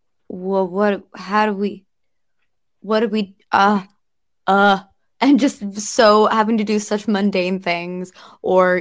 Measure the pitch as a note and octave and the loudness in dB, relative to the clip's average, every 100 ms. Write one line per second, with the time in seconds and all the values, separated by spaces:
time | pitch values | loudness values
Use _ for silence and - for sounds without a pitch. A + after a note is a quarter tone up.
0 | _ _ _ F#3 F#3 G3 F#3 F#3 G#3 G3 | _ _ _ -12 -4 -2 -2 -2 -2 -2
1 | - - F#3 G#3 G#3+ G3 G3+ - _ _ | -8 -20 -4 -2 -2 -2 -6 -8 _ _
2 | _ _ _ _ _ _ _ _ F#3+ A3 | _ _ _ _ _ _ _ _ -4 -2
3 | A3+ G#3+ G3 _ _ - G3+ G#3 F#3+ _ | 0 -4 -6 _ _ 2 2 2 -4 _
4 | _ _ _ _ - G3 G3+ G3 - _ | _ _ _ _ 0 4 4 2 -2 _
5 | _ _ B3+ C#4 C4+ - G3+ G3+ - - | _ _ 2 4 2 -2 -10 -8 -6 2
6 | A3 G#3+ G#3+ A3 G#3+ A3+ G#3 G#3+ G#3 G#3 | 4 4 2 0 0 -2 0 -2 -2 -6
7 | G#3 G3+ G3+ F#3+ F3+ F#3 F3+ F3 F3 F3+ | -2 0 0 0 -2 -4 -4 -6 -6 -10
8 | F3+ - - - - F#3 F#3 F3+ | -12 -16 -20 -10 0 2 2 0